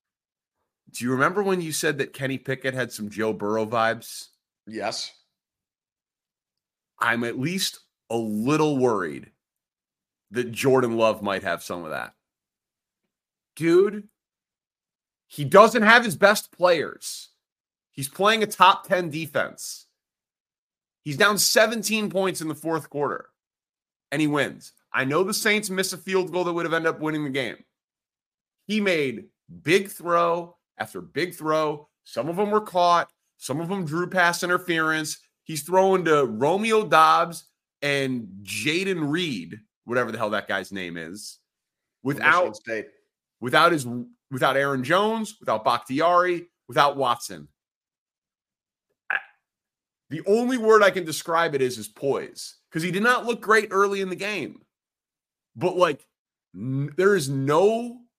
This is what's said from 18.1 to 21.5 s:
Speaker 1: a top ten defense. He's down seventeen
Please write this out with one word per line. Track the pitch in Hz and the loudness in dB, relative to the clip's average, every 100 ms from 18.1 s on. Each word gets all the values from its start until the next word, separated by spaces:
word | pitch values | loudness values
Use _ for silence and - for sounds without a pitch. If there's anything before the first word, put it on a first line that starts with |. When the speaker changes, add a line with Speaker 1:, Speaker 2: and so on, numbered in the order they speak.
| - 202 220 | 0 2 2
Speaker 1:
a | 208 | 0
top | - 185 185 - | 4 6 4 0
ten | 185 170 | -2 -2
defense. | 156 156 123 85 - - - _ _ _ _ _ _ _ _ _ _ _ _ | -6 -4 -4 -4 -8 -14 -16 _ _ _ _ _ _ _ _ _ _ _ _
He's | 151 139 | -8 2
down | 208 202 | 2 4
seventeen | - | 2